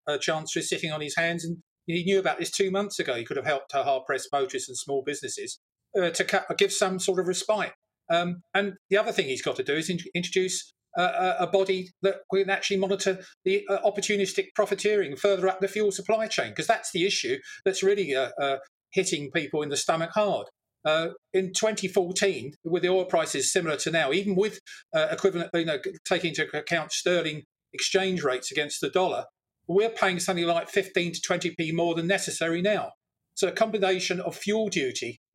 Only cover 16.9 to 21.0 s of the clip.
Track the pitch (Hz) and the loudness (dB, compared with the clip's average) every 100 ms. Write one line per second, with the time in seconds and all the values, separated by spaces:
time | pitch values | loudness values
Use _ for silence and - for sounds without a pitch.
16.9 | 180 196 - 117 139 - - 190 190 190 | 0 2 2 -2 -4 -6 -2 0 2 4
17.9 | 202 156 131 123 - 139 135 - _ _ | 4 2 0 0 -2 -2 -2 -6 _ _
18.9 | 190 175 156 139 170 143 151 151 143 - | -2 0 -2 -2 -4 -2 -2 -2 0 0
19.9 | 165 165 214 202 165 - _ _ _ 156 | 0 0 0 2 0 -4 _ _ _ 0
20.9 | 156 | 2